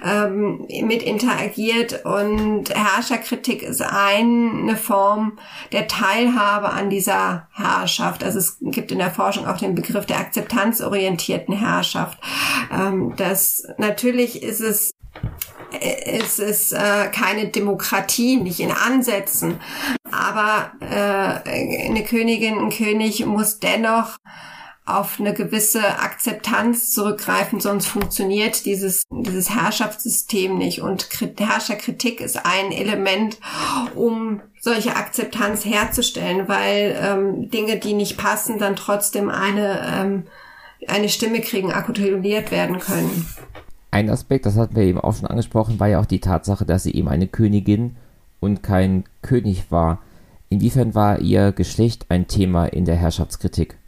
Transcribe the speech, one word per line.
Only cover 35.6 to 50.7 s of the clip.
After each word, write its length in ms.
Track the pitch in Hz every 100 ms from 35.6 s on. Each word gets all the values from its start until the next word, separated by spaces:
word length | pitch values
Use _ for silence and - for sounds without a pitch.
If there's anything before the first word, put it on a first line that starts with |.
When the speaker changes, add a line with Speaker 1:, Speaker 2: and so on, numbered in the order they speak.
Speaker 1:
herzustellen, 840 | 202 208 226 - 240 - 180 185 190
weil, 500 | 196 196 202 202 -
ähm, 480 | 196 196 196 - -
Dinge, 260 | 226 214 214
die 160 | 208
nicht 240 | 208 196 -
passen, 400 | 202 208 - 214
dann 180 | 202 190
trotzdem 540 | - 202 - 208 202
eine, 500 | - 196 202 202 185 - 180
ähm, 280 | 196 196 - - - - - - -
eine 220 | 202 208
Stimme 320 | - 220 226
kriegen, 300 | - 202 185
artikuliert 800 | 196 - 233 196 196 196 214 208
werden 280 | 180 175 180
können. 480 | 190 170 170 180 165 - - - - - -
Speaker 2:
Ein 180 | 101 107
Aspekt, 360 | 117 - 135 104
das 100 | 104
hatten 200 | 113 110
wir 80 |
eben 160 | 95 90
auch 160 | - 110
schon 100 | -
angesprochen, 540 | 117 113 110 107 107
war 80 | 104
ja 120 | 90
auch 60 | 104
die 160 | 92
Tatsache, 440 | 92 85 - 101 -
dass 180 | 90
sie 100 | -
eben 160 | - -
eine 180 | 78 92
Königin 720 | - 110 104 98 104 120 - - _ - -
und 240 | 98 101
kein 400 | - 92 95 92 - -
König 500 | - 123 104 92 -
war. 300 | 85 82 82 - - - - -
Inwiefern 480 | 101 117